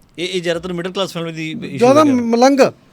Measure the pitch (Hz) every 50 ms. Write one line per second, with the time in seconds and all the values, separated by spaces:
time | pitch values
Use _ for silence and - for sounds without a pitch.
0 | _ _ _ - 170 180 185 185 165 175 165 170 160 180 180 170 170 190 180 196
1 | 190 170 - 170 165 165 160 160 160 160 160 - 180 - 139 131 233 247 269 302
2 | 311 285 262 247 240 233 233 233 247 269 285 262 247 151 - _ _ _